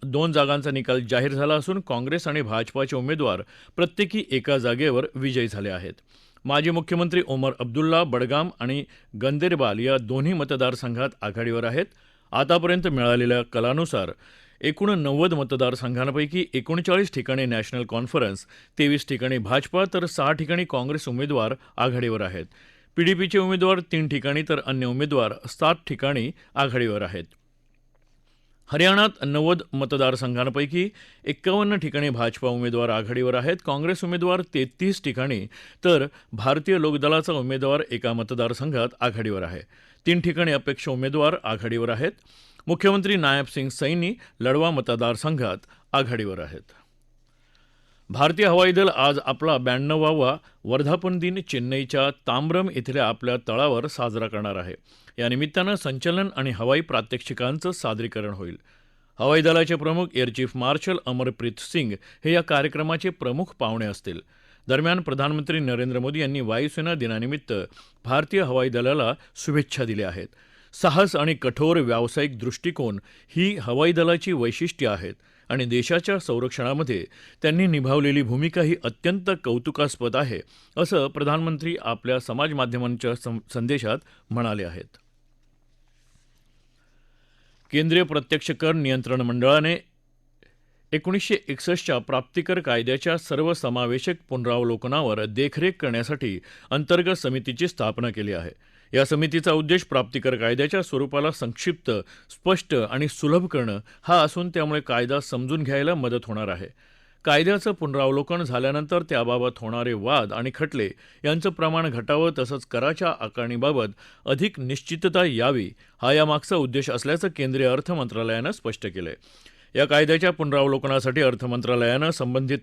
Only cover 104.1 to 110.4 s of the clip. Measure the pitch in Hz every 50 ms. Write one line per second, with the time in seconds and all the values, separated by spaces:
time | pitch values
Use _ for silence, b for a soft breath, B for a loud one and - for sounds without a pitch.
104.1 | 175 175 151 151 - 135 175 180 165 170 151 151 151 151 - - 123 120 123 123
105.1 | 139 143 135 - 131 123 127 127 156 160 147 127 139 139 139 160 180 156 127 120
106.1 | 120 120 - 117 107 107 107 95 90 87 95 - - b b b b b b b
107.1 | b b - 151 147 147 165 185 202 196 - 220 196 - 160 143 135 139 135 135
108.1 | 135 139 143 - 175 175 170 123 127 123 127 135 139 151 151 143 180 175 170 -
109.1 | 151 120 117 117 123 123 123 123 120 - 120 110 117 120 120 123 117 104 98 123
110.1 | 147 135 110 101 98 117